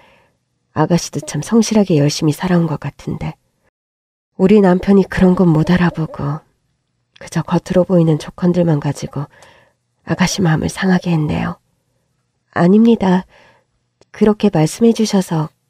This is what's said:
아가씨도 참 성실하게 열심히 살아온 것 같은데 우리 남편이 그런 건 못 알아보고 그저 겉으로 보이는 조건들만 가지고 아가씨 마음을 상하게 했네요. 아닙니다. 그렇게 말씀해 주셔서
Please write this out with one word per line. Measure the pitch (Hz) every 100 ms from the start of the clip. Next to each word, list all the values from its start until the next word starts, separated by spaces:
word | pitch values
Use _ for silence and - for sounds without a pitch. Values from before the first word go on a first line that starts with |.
| _ _ _ _ _ _ _
아가씨도 | - 156 170 - 147
참 | - 147
성실하게 | - 226 214 214 196 156
열심히 | 143 - 156
살아온 | 147 185 175 165
것 | 143
같은데 | 143 - - 156 156 - _ _ _ _ _ _ _ _ _ -
우리 | 190 208
남편이 | 190 180 190 196 185
그런 | - 185
건 | 185 180
못 | 156 165
알아보고 | 180 170 - 160 - 143 147 - _ _ _ _ _ _ -
그저 | - 170
겉으로 | - 170 - 180
보이는 | 175 180 160 151
조건들만 | - - 180 175 170 147
가지고 | 147 135 - - - _ - _ _ _ _ _
아가씨 | - - 180 -
마음을 | 180 156 165
상하게 | - 190 180 180
했네요. | 170 151 165 - 175 _ _ _ _ _ _ _ _ _
아닙니다. | - 170 208 233 226 185 180 - _ _ _ _ _ _ _ _
그렇게 | - - 208 208
말씀해 | 165 254 - 233
주셔서 | 220 214 202 185 165 151 _